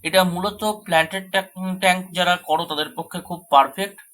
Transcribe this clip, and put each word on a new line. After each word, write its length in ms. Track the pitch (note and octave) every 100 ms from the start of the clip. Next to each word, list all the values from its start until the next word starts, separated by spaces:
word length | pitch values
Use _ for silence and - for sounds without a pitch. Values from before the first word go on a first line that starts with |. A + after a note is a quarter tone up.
এটা 220 | E3 F#3
মূলত 400 | F#3 E3+ G3+ G#3
প্ল্যান্টেড 640 | G#3+ G#3+ - E3 E3 F#3+ F#3+
ট্যাঙ্ক, 500 | F#3+ F#3 F#3 F#3 F#3
ট্যাঙ্ক 320 | F#3+ F#3 F#3
যারা 240 | F3 F3 F3
করো 280 | - D#3
তাদের 220 | E3 D3+ D3+ -
পক্ষে 240 | E3 F3
খুব 260 | - E3+ -
পারফেক্ট। 480 | C#3 C#3 - G3 - -